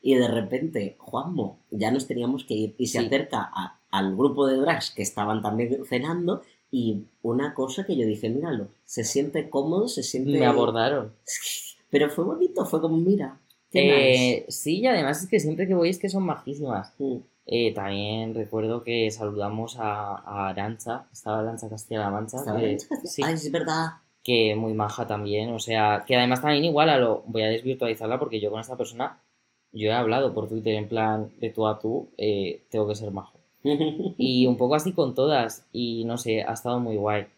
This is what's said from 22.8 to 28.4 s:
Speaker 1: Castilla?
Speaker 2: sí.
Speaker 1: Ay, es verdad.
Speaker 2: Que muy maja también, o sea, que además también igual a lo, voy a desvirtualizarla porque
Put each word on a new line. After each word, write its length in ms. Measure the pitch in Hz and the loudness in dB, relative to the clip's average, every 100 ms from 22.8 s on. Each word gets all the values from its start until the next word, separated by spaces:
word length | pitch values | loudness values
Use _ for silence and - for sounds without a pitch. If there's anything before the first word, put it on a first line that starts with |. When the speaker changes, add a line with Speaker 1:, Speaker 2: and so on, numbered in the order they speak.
| - | -4
Speaker 1:
Castilla? 220 | 294 - | -8 -8
Speaker 2:
sí. 120 | - | -4
Speaker 1:
Ay, 100 | 143 | -2
es 160 | 165 151 | -2 -2
verdad. 360 | 160 156 160 160 - _ _ | -2 -2 -2 -2 -6 _ _
Speaker 2:
Que 320 | - 120 110 | 0 4 4
muy 200 | 107 113 | 2 -2
maja 320 | 107 104 104 113 | -2 -2 -2 -4
también, 440 | 104 104 104 110 | -4 -2 -2 -2
o 40 | 113 | -6
sea, 460 | 110 113 107 104 - | -2 2 4 2 2
que 80 | |
además 280 | 127 123 127 | 2 4 2
también 220 | 147 147 165 | 2 2 4
igual 240 | 147 160 | 4 6
a 80 | 143 | 6
lo, 240 | 120 104 - | 4 2 -2
voy 140 | 113 | 0
a 60 | 110 | 2
desvirtualizarla 680 | 113 127 127 120 110 110 123 | 0 -2 -2 -2 -2 -2 -2
porque 200 | 147 113 | -2 -2